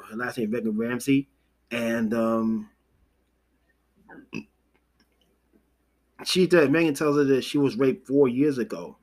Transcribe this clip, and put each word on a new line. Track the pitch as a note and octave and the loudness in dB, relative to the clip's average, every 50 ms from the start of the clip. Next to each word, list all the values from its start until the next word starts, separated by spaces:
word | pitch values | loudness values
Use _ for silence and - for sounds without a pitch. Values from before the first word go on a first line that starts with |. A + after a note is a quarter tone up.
| - - | -14 -14
her | A2 | -10
last | A2+ B2 A#2+ A#2 B2+ | -8 -8 -6 -4 -4
name, | A2+ G#2 | -4 -4
Megan | A2+ A#2 G#2+ A2 G#2+ | -2 -4 -4 -4 -2
Ramsey, | A2 A#2 A#2 B2 B2 - C#3+ C#3 C#3 C#3 - _ _ _ _ _ _ _ - | -2 -4 -4 -4 -4 0 0 0 0 0 -4 _ _ _ _ _ _ _ -10
and, | A#2 A#2+ A#2 A2+ A#2 A#2 A2+ G#2+ A#2 | -6 -4 -2 -2 -2 0 0 0 0
um, | A#2 A2+ A2+ A2+ A2+ A2+ A2 A2+ G#2+ G#2+ - _ _ _ _ _ _ _ _ _ _ _ _ _ _ _ _ _ _ _ _ _ _ _ _ _ _ _ - - - - _ - - - _ _ _ _ _ _ _ _ _ _ _ _ _ _ _ _ _ _ _ _ _ _ _ _ _ _ _ _ _ _ _ _ _ _ - - | 0 2 2 0 0 0 -2 -2 -4 -6 -10 _ _ _ _ _ _ _ _ _ _ _ _ _ _ _ _ _ _ _ _ _ _ _ _ _ _ _ -20 -20 -20 -18 _ -12 -12 -12 _ _ _ _ _ _ _ _ _ _ _ _ _ _ _ _ _ _ _ _ _ _ _ _ _ _ _ _ _ _ _ _ _ _ -12 -8
she | - - F3+ F#3 | -2 0 2 2
does, | - F3+ E3+ D3 C3 | 4 6 6 6 4
Megan | D3 E3 E3+ D#3+ C#3 | 4 2 2 2 0
tells | - D#3+ D3 C#3+ | 0 0 0 2
her | D3 C#3+ | 2 4
that | C3+ C3+ B2+ A#2+ | 4 2 2 0
she | - - D3 | -2 0 0
was | C#3 B2+ G#2 | 0 0 0
raped | A2+ C3+ C3 B2 - - | 0 0 0 0 -2 -4
four | - C3+ C#3+ C#3+ | 0 2 4 4
years | B2+ A#2+ B2+ C#3+ D3+ C#3 | 4 2 2 0 0 0
ago, | B2 G#2+ - G2 F2+ F2 - - _ | -2 -4 -6 -8 -10 -12 -14 -16 _